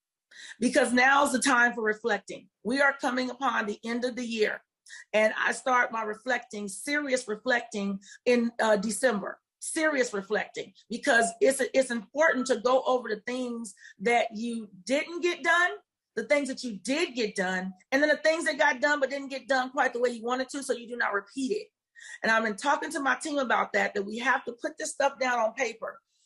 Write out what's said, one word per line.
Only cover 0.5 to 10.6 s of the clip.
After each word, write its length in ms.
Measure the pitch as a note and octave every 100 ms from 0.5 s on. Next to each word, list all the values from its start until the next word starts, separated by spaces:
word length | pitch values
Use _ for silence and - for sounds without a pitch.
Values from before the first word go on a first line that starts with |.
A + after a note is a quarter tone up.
| -
Because 320 | B3+ D4+ A#3+
now's 400 | B3 C4 C#4 C#4+
the 80 | B3
time 340 | C#4 B3 A#3+
for 100 | A#3
reflecting. 640 | G#3+ G#3+ A#3 G3+ - - - _ G3
We 160 | C4+
are 140 | C#4 C#4
coming 300 | C4+ B3+ B3+
upon 360 | A#3+ C4 A3+ G#3+
the 140 | G#3 A3+
end 180 | A#3+
of 140 | B3 A#3
the 80 | A#3+
year, 360 | A3+ G#3 - _ _ - - -
and 200 | G#3 A3 -
I 120 | F3+
start 400 | A#3+ - B3 A#3+
my 80 | A3+
reflecting, 680 | G#3+ G#3 B3+ A#3+ - G#3+ G#3
serious 600 | G3 - D4 D4 G#3 -
reflecting 680 | G#3+ B3+ B3+ - G#3 G3+ G3 - - -
in, 260 | B3 A#3 -
uh, 140 | A3 G#3
December. 640 | G#3+ - C4 G#3+ - - _ - -
Serious 480 | E4 D#4 C#4+ A#3+
reflecting, 600 | G3+ F#3+ G#3 - -